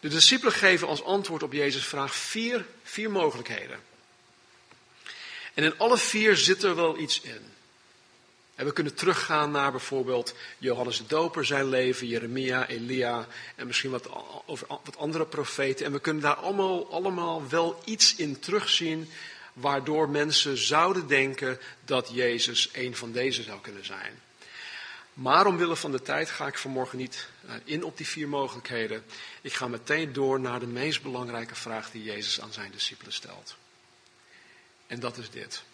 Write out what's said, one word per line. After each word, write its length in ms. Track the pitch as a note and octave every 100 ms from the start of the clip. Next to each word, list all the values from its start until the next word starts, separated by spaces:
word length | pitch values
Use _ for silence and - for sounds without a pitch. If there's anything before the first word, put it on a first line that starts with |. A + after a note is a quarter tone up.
De 80 | D#3
discipelen 440 | D#3+ - B3+ B3+
geven 360 | - G3 F3+ E3
als 140 | D3
antwoord 400 | - G3 F#3+ D#3+
op 100 | D3+
Jezus' 340 | C#3+ C#3+ C3+ -
vraag 280 | C#3+ C#3
vier, 520 | - - A3 A3+ A#3+ F#3 -
vier 280 | - - A3
mogelijkheden. 720 | G3 D#3+ B2+ B2 A2 - - - - _ _ _ _ _ - _ - _ - - - - - - -
En 80 |
in 140 | D#3 D#3
alle 200 | A3+ A#3+
vier 380 | - G#3+ G#3+ F3+
zit 260 | C3+ F#3
er 120 | G3+
wel 240 | E3+ E3 D#3
iets 220 | D3+ -
in. 200 | - A2 G#2+ - _ _ _ _ _ - _ _ _
En 120 | - C#3
we 60 |
kunnen 220 | C#3+ D3
teruggaan 560 | - F#3 F3+ - D#3 D3
naar 200 | D3 C#3
bijvoorbeeld 640 | B2+ - C3+ B2 B2+ A#2+ - - -
Johannes 400 | B2+ A#2+ B2 A2
de 80 | A2+
Doper, 380 | D#3 E3 E3
zijn 240 | C3+ C#3+ C3+
leven, 380 | C3 B2+ B2+ B2
Jeremia, 600 | A#2 A#2 B2+ C3 B2+ B2+
Elia 600 | A#2 A#2+ C3 A#2+ A#2+ A2+ - -
en 120 | - B2
misschien 240 | A#2+ C3+
wat, 180 | B2 - - - - -
over 200 | C#3+ -
wat 280 | C#3+ - -
andere 300 | D3+ D#3+ D#3+
profeten. 600 | D3+ C#3+ - C3+ C3+ C#3
En 60 |
we 80 | C#3+
kunnen 220 | - D#3
daar 120 | D3
allemaal, 560 | D3 F3 G3 F#3+ F3+ -
allemaal 580 | D#3+ F#3+ F3+ E3+ E3 C#3
wel 340 | D#3 E3+ E3+
iets 320 | - A3 - -
in 220 | D#3 C3+
terugzien 720 | - G3+ - - E3 D#3+ D#3+ - - - -
waardoor 560 | - C3 C#3 C3+ D3+ D3+
mensen 500 | D3 D3 D3 D3 C3
zouden 480 | - D3+ F3 F#3 D3+
denken 520 | C#3 C3+ C3 C3+ B2+ - -
dat 260 | - C3+ B2
Jezus 560 | A#2+ B2 A#2+ A#2 A#2 -
een 240 | - B2+ A#2
van 160 | A#2
deze 300 | A#2 C3 A#2+
zou 180 | G#2+ G2
kunnen 240 | A2 G2+
zijn. 360 | F#2+ G2 G#2 - - _ - - - - - - -
Maar 340 | - C3 D#3 G3+
omwille 300 | F3 F3 E3
van 160 | D#3
de 100 | C3
tijd 280 | - C#3+ D#3+
ga 160 | - C#3+
ik 120 | -
vanmorgen 400 | C3+ C3 B2+ B2+
niet, 300 | B2+ - - - -
eh, 80 | A#2
in 200 | C3 D3+
op 120 | E3+ -
die 100 | D3+
vier 220 | - D3
mogelijkheden. 760 | C#3+ C3+ A#2+ - A#2+ A2 A2 G#2+ - - -
Ik 120 | C#3
ga 160 | - B2
meteen 440 | A#2+ A#2+ D3+ D#3
door 280 | C3 C3+ C3+
naar 200 | B2+ B2
de 60 | B2
meest 360 | A#2+ D3 D3+
belangrijke 520 | C#3+ B2 B2 A#2 A#2
vraag 360 | - - A2+ G#2+
die 120 | A2+
Jezus 380 | G#2+ G#2 G#2 -
aan 120 | A2
zijn 180 | A2 G2+
discipelen 420 | G2+ - - G#2+
stelt. 440 | - - F2+ - - _ _ _ _ _ _ _ - - - _ _ _
En 140 | A#2+
dat 160 | B2 -
is 140 | A#2
dit. 320 | - G#2 - -